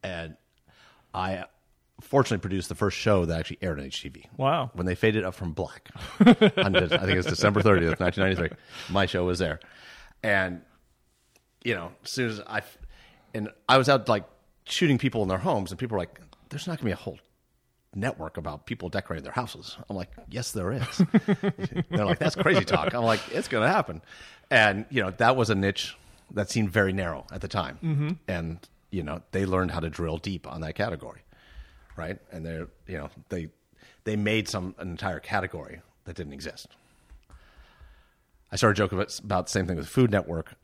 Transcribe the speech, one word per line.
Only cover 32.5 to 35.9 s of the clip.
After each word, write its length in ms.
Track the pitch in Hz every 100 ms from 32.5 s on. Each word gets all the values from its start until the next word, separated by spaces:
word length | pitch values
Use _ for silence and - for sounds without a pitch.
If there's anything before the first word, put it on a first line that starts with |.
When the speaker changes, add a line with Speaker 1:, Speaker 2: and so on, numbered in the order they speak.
| 80 85 _ -
Speaker 1:
you 120 | 87
know, 100 | 71 - -
they, 180 | 92 80 _ _ _ - _
they 100 | -
made 340 | 107 104 110 104
some, 240 | 104 90 -
an 120 | 90
entire 300 | 85 98 78
category 600 | - 104 92 82 71 78 _